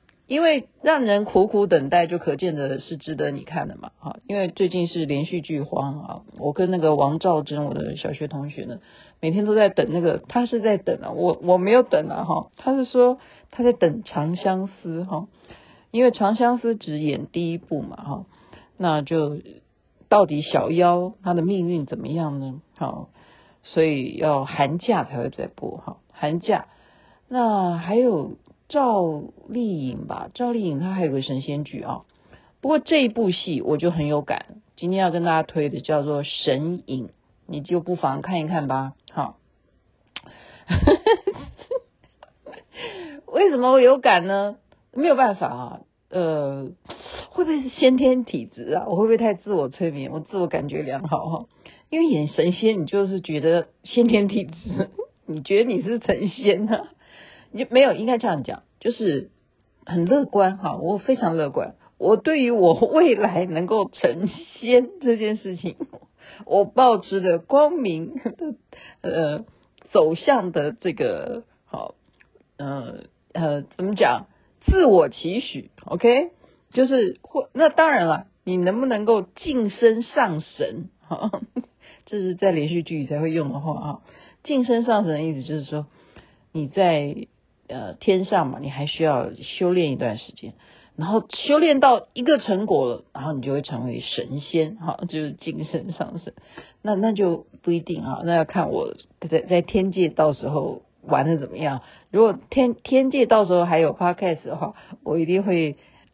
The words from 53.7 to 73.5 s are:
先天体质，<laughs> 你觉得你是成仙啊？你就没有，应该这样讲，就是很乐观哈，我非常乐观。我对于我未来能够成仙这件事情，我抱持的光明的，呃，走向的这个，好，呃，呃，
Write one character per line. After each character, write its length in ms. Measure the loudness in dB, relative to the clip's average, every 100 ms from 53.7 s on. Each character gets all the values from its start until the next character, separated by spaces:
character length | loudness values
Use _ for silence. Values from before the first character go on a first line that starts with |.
| _
先 240 | -2 2 4
天 200 | 4 2
体 160 | -2
质， 440 | -6 -10 -6 -6 -6 -8 -14
<laughs> 180 | _ -10
你 160 | -8
觉 200 | 0 2
得 80 | 2
你 120 | 0
是 160 | -2 -2
成 280 | 0 0 -2
仙 380 | 0 2 2 0
啊？ 220 | -2 -4 _ _ -20 -20 -20 _
你 140 | -8
就 60 | 2
没 100 | 6
有， 140 | 6
应 100 | 4
该 140 | 0 0
这 100 | 0
样 140 | -2
讲， 200 | -4 -10 _ _
就 120 | -6
是 400 | -2 -2 -2 -4 _ _ _ _ _ -4
很 180 | 0
乐 220 | 2 2 2
观 320 | 2 2 0
哈， 180 | -6 -6
我 220 | -4 -2
非 180 | -2 0
常 220 | 0 -2
乐 100 | -2
观。 280 | -4 -6 -10 _ -2
我 220 | 2 2
对 240 | 2 2
于 80 | 2
我 240 | 6 6
未 400 | 6 4 6 6
来 320 | 6 2 0 -2
能 180 | -2
够 240 | 0 0 -2
成 400 | 0 0 0 -4
仙 640 | -6 -16 -10 4 6 6 0
这 160 | 0 2
件 220 | 0 -2
事 180 | -6 -8
情， 200 | -8 -8 -12 -14 -20 _ -20 -20
我 220 | 2 2 4
抱 320 | 6 6 4
持 240 | 0 0
的 160 | 2 0
光 340 | 4 4 6
明 400 | 2 -2 -4 -6
的， 400 | -8 -10 -8 -10 -10 _ -20 -20 -12
呃， 460 | -4 -2 -2 -2 -10 _ _ _ _
走 220 | 4 6
向 380 | 4 4 4 2
的 200 | -2 -2
这 200 | -4 -6
个， 520 | -2 -2 -2 -6 -10 -14 _
好， 300 | _ -12 -12 -16 _ _ _ _ _ -12
呃， 460 | -10 -8 -10 -14 -20 _ _
呃， 300 | -4 -2